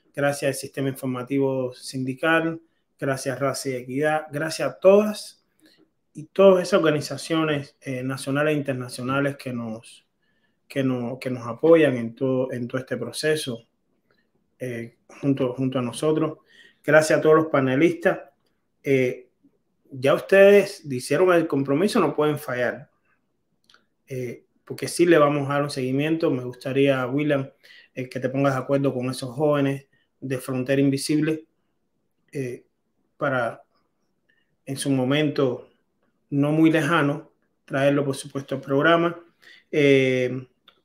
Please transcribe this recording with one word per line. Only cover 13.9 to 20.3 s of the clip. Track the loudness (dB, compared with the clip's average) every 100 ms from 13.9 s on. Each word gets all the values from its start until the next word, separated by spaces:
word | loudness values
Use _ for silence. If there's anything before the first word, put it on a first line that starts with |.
| _ _ _ _ _ _ -12
eh, | -10 -10 -12 _ _ -6
junto, | -2 0 -2
junto | -2 -2 -2
a |
nosotros. | -6 -4 -2 0 -2 -6 _ _ -20 _
Gracias | 4 4 6 2
a |
todos | 6 4
los | 4
panelistas. | 2 2 2 2 2 -2 -2 -8 _ _ _ _ _
Eh, | 0 2 0 -4 -16 _ _ _ _ _ _
ya | -4 0
ustedes | 0 4